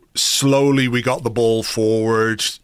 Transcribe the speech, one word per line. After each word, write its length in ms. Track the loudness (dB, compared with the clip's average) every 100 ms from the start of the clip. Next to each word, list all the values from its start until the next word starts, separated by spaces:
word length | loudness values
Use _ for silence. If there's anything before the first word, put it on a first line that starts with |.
| _
slowly 720 | -4 -2 0 2 2 4 2 0
we 160 | 0
got 220 | -2 -2
the 60 | -4
ball 340 | 0 2 0
forward. 800 | -2 -2 0 0 2 2 0 -2 -4 -8